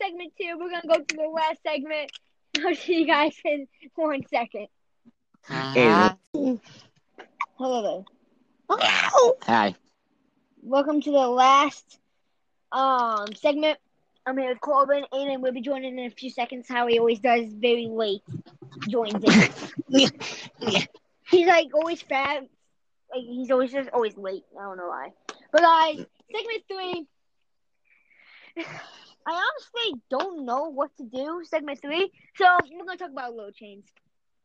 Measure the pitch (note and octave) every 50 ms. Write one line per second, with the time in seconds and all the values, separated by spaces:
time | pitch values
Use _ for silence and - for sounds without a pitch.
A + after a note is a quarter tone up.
0 | G#4 G4 E4+ F4 F4+ D#4 _ - G4 E4+ E4+ D#4 F4 F4+ F4 F4 E4+ - E4 D#4+
1 | C#4+ - - D#4 D#4 D#4 D#4+ D#4+ D#4+ D#4 D#4+ - - E4 D#4 D4+ C4+ D#4 D#4 D4+
2 | D4 C#4 - - _ _ _ _ _ _ - C#4+ D4+ F#4 E4 C#4 - - F4+ E4
3 | D#4+ C#4+ E4 D4 D4 D#4 - - - - D4 D4 C#4 - _ _ - C#4 - -
4 | D#4+ D4+ D4 C4+ B3+ - - B3+ A#3+ - - - C4 - _ _ _ _ _ _
5 | _ _ _ _ _ _ _ _ _ - C#3 C3 C3 C3+ C3+ - B2 A2+ E3 F3
6 | F#3 F#3 F#3 - _ _ - D4+ C#4+ C4 B3+ G#3+ _ - - - - _ _ _
7 | _ _ _ - - _ _ - - - _ - B3+ B3+ B3+ A#3+ G#3+ F#3+ - F#3
8 | G3 - _ _ _ _ _ _ _ _ _ _ _ - F#4+ - - - - -
9 | - - - - B4+ A#4 C5 - - - A#2 A2+ G#2 G2+ F#2 _ _ _ _ _
10 | _ _ _ _ _ _ _ _ _ _ _ _ - A#3 B3+ C#4 C#4+ C#4+ D4+ D4+
11 | - D4+ C#4+ C#4 C4 B3 B3 B3 B3+ C4 C4+ C#4 D4 D4 - - - _ - _
12 | _ _ _ _ _ _ _ _ _ _ _ _ _ - - B3 C4+ C4+ C4 B3+
13 | A#3+ A#3 A3 G#3+ G#3 G#3 G#3 - - D4+ D4 D4 D4+ D#4 D4+ - _ _ _ _
14 | _ _ _ _ - B3+ C4 C4+ C4+ B3+ B3+ A#3+ - C#4 D4 C4+ C#4 C4+ C#4+ C#4+
15 | C#4 - - C4+ C#4 C#4+ C4+ C4 B3+ B3+ B3 C4+ A#3 C4+ C#4 C4 C4 C4 B3+ B3+
16 | B3 A#3+ - - C4 C4 - - A#3+ - - B3 A#3+ - B3+ A#3+ A#3+ A#3+ A#3 A#3
17 | A#3 A#3 A#3+ G#3 G3+ B3 A#3+ A#3+ A#3 A3 G#3+ G#3 G#3+ A#3+ A#3 A#3+ A#3 A3+ A3 A3
18 | A3+ G#3 G3 G#3 _ - - E3+ - - - - - - - - - G#3+ G#3 A#3+
19 | A#3 G#3 G#3+ G#3 - - - G#3+ F#3 - - - - - - - - - C4 C4+
20 | C#4 G#3+ - - - - - - - - _ - - - G3+ F#3+ - - _ -
21 | _ _ _ _ _ - - F4+ E4+ F4 F4+ E4 E4 C4+ - D4+ D#4+ E4 E4+ -
22 | - - D4 C4+ C4+ C#4 D4 D4 C4+ B3 _ _ _ _ _ _ _ _ _ _
23 | _ - - B3+ B3+ A#3 A#3+ B3 B3+ A#3 C4 B3+ C4 B3 B3 C#4 C4+ B3 - B3
24 | A#3 G#3+ G3 G3+ G3 F#3+ F#3+ F#3 - _ - - G3+ G3+ F#3+ F#3 F3+ F3 - C3
25 | C3 - - _ _ - - - _ _ - D4+ F4 E4 E4 D#4+ D#4+ D#4+ D4+ -
26 | - - _ _ _ _ - G#4+ A4 A4+ A4+ A4 _ - F#4+ F#4+ F#4 F4+ F4+ F4
27 | D4+ _ _ _ _ _ _ _ _ _ _ _ _ _ _ _ _ _ _ _
28 | _ _ _ _ _ _ - - - - - E4+ E4 - - - - - - -
29 | - - _ _ - D4+ E4 F4 G4 A#4+ D#5 C#5 - - - A#4 A#4 A4 D4+ A#3+
30 | _ - C4 C4 E4 G4 F4+ D#4+ C#4 A#3+ A#3 C4 D4 E4 C#4+ B3+ D4+ D4 _ -
31 | C#4+ A3+ A3+ B3+ C4+ D4+ E4 F4+ E4 - - D#4 D4 D4 C#4 - - C#4+ D4 E4+
32 | G4 F#4+ _ _ _ _ _ - G4 F4+ F4+ F4 - C4 D4+ F4 F4 F4+ F4+ E4+
33 | F4+ F4 C4+ C#4 B3+ B3 A#3 A3+ G#3 G3+ G3+ - A#3 G#3 G3+ G3+ G3+ _ _ _
34 | _ _ _ _ _ _ _ _ _